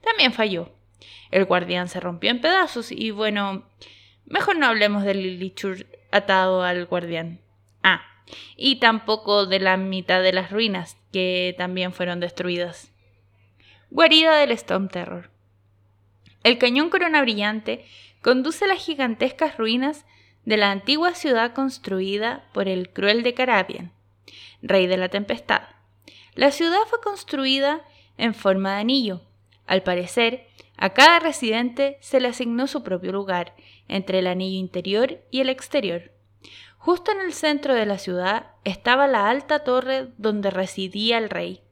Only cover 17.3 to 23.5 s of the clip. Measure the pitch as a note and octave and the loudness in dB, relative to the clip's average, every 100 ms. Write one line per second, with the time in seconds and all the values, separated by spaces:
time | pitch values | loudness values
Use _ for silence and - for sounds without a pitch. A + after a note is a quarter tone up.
17.3 | G#3 G#3 A3 G#3+ - - - - _ - | 0 -2 -4 -6 -8 -10 -20 -20 _ 2
18.3 | B3+ C4 D#4+ G4+ F#4 - D4 B3+ A3 B3+ | 2 0 -2 0 0 -2 -2 -2 0 -4
19.3 | - D#4 C#4+ A3+ A#3+ C4+ D4+ _ _ _ | 0 -2 0 -2 0 -2 -6 _ _ _
20.3 | _ - G#3+ G3+ G3 G3 D4 F4 F4 D4+ | _ -2 2 2 0 0 0 0 -2 0
21.3 | A#3 A#3+ A#3+ C4+ C4 - F#3+ F#3+ G3+ A3+ | 2 0 -2 -4 -4 -6 -4 -4 -4 -4
22.3 | - - - G3 F#3 F3+ - G3+ A3+ A#3+ | -6 -8 -4 -2 -2 -6 -2 2 2 0
23.3 | A#3+ B3+ | 0 2